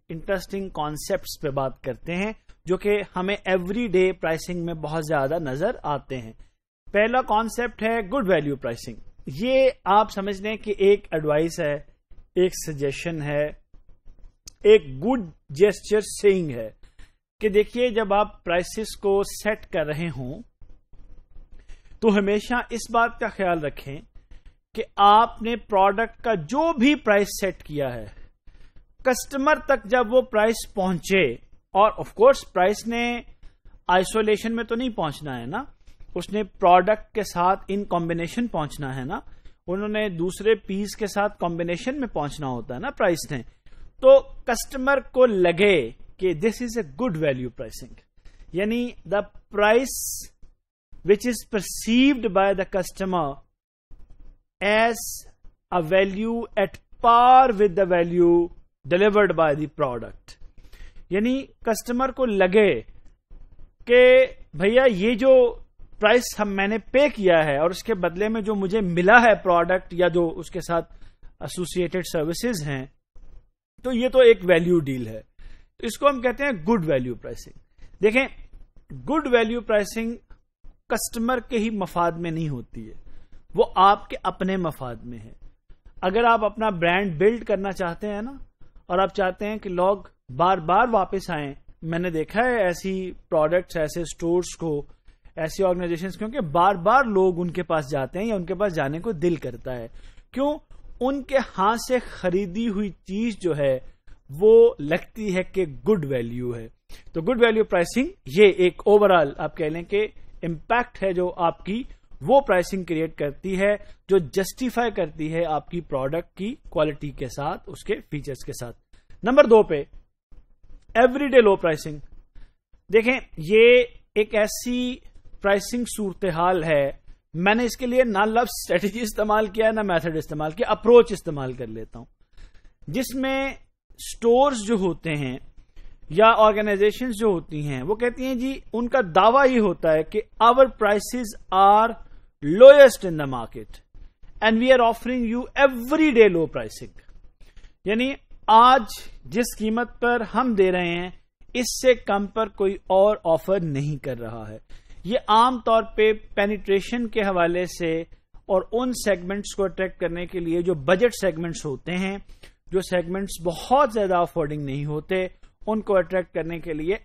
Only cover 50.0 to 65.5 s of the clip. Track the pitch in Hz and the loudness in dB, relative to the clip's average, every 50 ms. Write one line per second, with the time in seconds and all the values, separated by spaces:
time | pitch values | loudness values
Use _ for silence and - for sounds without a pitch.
50 | - - - - - - _ _ - - _ _ _ _ _ _ _ _ - - | -10 -10 -10 -12 -14 -18 _ _ -20 -20 _ _ _ _ _ _ _ _ -20 -6
51 | - 165 208 208 - 247 226 - - - - 202 - - - - - 214 233 247 | 0 0 0 2 0 -6 -6 -6 -8 -8 -8 -6 -6 -6 -10 -8 -4 0 2 4
52 | 269 277 294 240 220 214 175 190 196 196 196 190 185 - - 190 180 - - - | 4 4 2 0 -2 -2 0 2 2 2 0 -2 -4 -4 -4 -6 -6 -6 -6 -6
53 | 190 185 185 175 151 139 143 - - _ _ _ _ _ _ _ _ - - - | -6 -2 -2 -2 -2 -4 -6 -12 -16 _ _ _ _ _ _ _ _ -20 -20 -20
54 | - - - - - - - _ _ _ _ - 185 202 214 220 226 233 220 214 | -20 -20 -20 -20 -20 -20 -20 _ _ _ _ -6 -2 0 2 2 2 0 0 -4
55 | - - - - - - - _ - - _ _ _ - 180 180 160 151 185 190 | -8 -12 -12 -14 -16 -20 -20 _ -20 -20 _ _ _ -4 -4 -2 -2 2 2 2
56 | 196 196 185 202 220 226 233 233 233 - - 214 196 - - - _ _ - - | 2 0 -2 -4 -4 -4 -4 -6 -6 -6 -2 -2 -2 -2 -4 -12 _ _ -8 0
57 | - 233 233 233 247 247 254 262 269 254 214 190 208 202 170 196 196 175 185 175 | 4 4 6 6 8 8 10 8 8 6 4 2 2 2 2 2 2 2 4 2
58 | 170 170 170 175 175 170 175 175 170 165 - - - _ _ _ - 135 175 185 | 2 2 4 4 6 6 6 4 2 0 -6 -14 -20 _ _ _ -6 0 2 4
59 | 202 214 196 208 202 180 165 165 160 165 185 156 151 139 - - 147 131 123 117 | 4 4 4 4 4 4 4 2 2 2 2 0 -4 -6 -4 -2 -2 -2 -4 -6
60 | 110 104 - - _ - - - - - - - - - - - - - - - | -10 -12 -16 -20 _ -20 -20 -20 -20 -20 -20 -20 -20 -20 -20 -20 -20 -20 -20 -20
61 | - - 175 202 220 247 262 269 269 - _ - - 233 214 - - 247 240 247 | -12 -6 -4 -2 0 0 -2 -4 -6 -10 _ -8 -4 -4 -4 -4 -4 -6 -2 -2
62 | 269 262 - - 254 233 202 190 185 185 180 220 214 190 135 110 - - - - | -2 -2 -2 -2 -2 0 2 2 2 4 4 4 4 4 2 -2 -6 -12 -18 -20
63 | - - _ _ _ - - - - - - - - - _ - - - 240 247 | -20 -20 _ _ _ -20 -20 -20 -20 -20 -20 -20 -20 -20 _ -10 0 4 6 8
64 | 254 254 254 262 262 254 - - - _ - 147 185 202 233 254 269 262 214 175 | 8 10 8 8 6 4 0 -12 -20 _ -6 -2 0 4 4 6 6 4 4 2
65 | 196 233 247 196 262 269 262 254 247 233 | 2 0 2 4 6 6 8 8 6 4